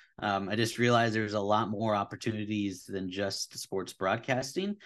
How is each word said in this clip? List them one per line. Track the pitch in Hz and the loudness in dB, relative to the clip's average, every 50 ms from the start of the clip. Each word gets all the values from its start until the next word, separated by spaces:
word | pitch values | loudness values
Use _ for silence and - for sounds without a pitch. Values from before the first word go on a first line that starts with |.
| - _ _ - | -20 _ _ -4
um, | 101 104 98 98 98 92 | -2 0 0 0 0 0
I | 107 | 0
just | 110 117 107 - - | 0 0 0 2 2
realized | 120 120 120 117 117 117 107 | 4 6 6 6 6 4 2
there's | 110 110 104 101 | 0 0 0 0
a | 107 | 0
lot | 101 101 104 107 117 95 | 2 4 4 4 2 2
more | 101 101 113 110 104 | 0 0 2 2 2
opportunities | 101 101 - - - - 117 107 107 107 104 107 104 101 98 92 87 - | 2 0 -2 -4 -6 -4 -2 -2 -2 -2 -2 0 0 0 -2 -4 -6 -10
than | - 98 95 95 92 | -8 -6 -4 -4 -4
just | 90 98 101 98 98 - - - - - | -2 -2 -2 -2 -2 -4 -6 -8 -8 -12
sports | - - - 95 90 - | -10 -6 -4 -4 -4 -6
broadcasting. | - - 95 92 98 117 - - 127 123 131 135 - 180 190 202 202 - - | -6 -2 0 0 0 0 0 -2 -2 -2 -2 -4 -4 -2 -2 -2 -4 -6 -10